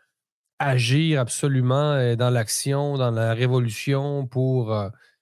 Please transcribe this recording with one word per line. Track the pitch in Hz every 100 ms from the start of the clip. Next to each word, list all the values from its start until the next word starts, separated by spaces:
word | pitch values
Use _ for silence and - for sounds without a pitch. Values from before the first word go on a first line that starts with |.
| _ _ _ _ _ _
agir | 143 127 117 139 160 147
absolument, | 120 - 147 131 123 135 151
euh, | 143 123 117
dans | 123
l'action, | 123 107 - 139 139 143 139
dans | 123
la | 113 113 113
révolution | 123 127 120 104 - 139 143 143 131
pour, | 131 131 131 110
euh, | 107 98 - _ _